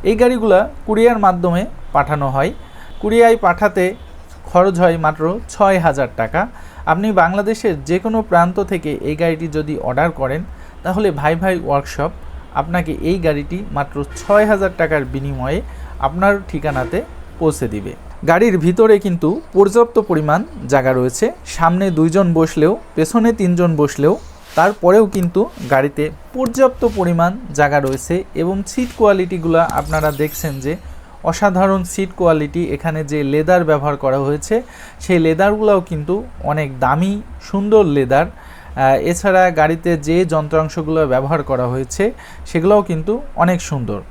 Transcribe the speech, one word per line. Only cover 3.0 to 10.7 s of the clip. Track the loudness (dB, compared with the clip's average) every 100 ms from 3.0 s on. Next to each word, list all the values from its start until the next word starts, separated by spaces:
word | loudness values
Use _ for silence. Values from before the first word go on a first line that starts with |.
| 0 4 6 6
পাঠাতে | 2 2 0 2 -2 -2 -14 -18 -20 -18 0
খরচ | 2 4 4
হয় | 2 4
মাত্র | 0 0 -2 -2 -8
ছয় | 2 2 4
হাজার | 2 0 -2 -2
টাকা। | -2 -2 -2 -6 -18 -10 -2
আপনি | 0 2
বাংলাদেশের | 2 2 2 -2 -2 -2 -2
যে | -2 -2
কোনো | 0 -2
প্রান্ত | 2 2 2 0
থেকে | -2 -4 -4 -4
এই | -4 -2
গাড়িটি | -2 -2 -4
যদি | -4 -4 -4
অর্ডার | -4 0 0
করেন, | 0 -4 -4 -8 -12 -16